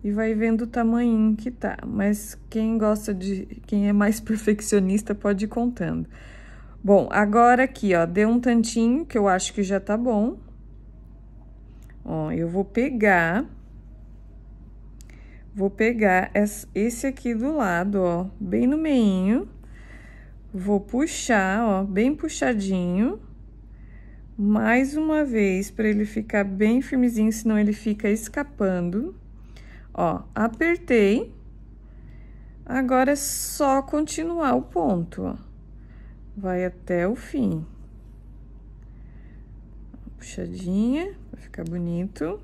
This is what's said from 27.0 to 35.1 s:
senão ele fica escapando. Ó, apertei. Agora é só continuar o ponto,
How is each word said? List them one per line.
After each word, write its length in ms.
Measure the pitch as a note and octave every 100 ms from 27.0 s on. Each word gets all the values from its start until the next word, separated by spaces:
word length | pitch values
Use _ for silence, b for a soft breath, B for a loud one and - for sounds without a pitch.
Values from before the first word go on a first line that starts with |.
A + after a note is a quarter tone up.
| B3 A3+ G#3+
senão 260 | A3 A3+ G#3+
ele 140 | G#3
fica 380 | G#3 A3 G#3 G#3
escapando. 1040 | A3 - - C#4+ - G3 F3+ F3 F#3+ D#4+ - - - B B B B B
Ó, 300 | - F3 F3 -
apertei. 1000 | - A3+ A3+ E4 F4 - A#3+ G3 A3+ A#4 - - - - - B B B B B B B B -
Agora 460 | B3+ B3+ B3+ C4
é 40 | C#4+
só 640 | - - - - C#4+ C4+
continuar 760 | C4+ D4+ D4+ - E4 E4+ D4 B3
o 60 |
ponto, 640 | - F4+ D4+ F#3 E3+